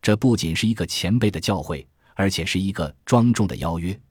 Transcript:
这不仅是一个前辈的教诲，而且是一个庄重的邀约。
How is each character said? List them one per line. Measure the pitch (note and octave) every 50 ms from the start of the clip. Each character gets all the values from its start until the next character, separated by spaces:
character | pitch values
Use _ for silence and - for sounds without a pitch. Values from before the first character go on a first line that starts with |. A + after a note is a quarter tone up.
| -
这 | G#2+ G#2+
不 | G#2+ - C3 A#2
仅 | G#2 - E2 D#2+
是 | - -
一 | A2 A2+
个 | - A2+
前 | - - - - E2+ A2
辈 | B2 A#2 G#2
的 | F2 D#2
教 | - - G2+ F2+
诲， | - - D#2+ C#2+ - _ _ _ _ _ _
而 | - F#2+ G2
且 | F#2+ - E2
是 | - - F#2
一 | F#2+ G2 G2
个 | - E2+ D2 - _ _
庄 | - - A#2+ A#2 A#2+ A#2
重 | - G#2+
的 | F2+ -
邀 | - - E2+ E2 E2+
约。 | E2 F2+ F#2+ - - _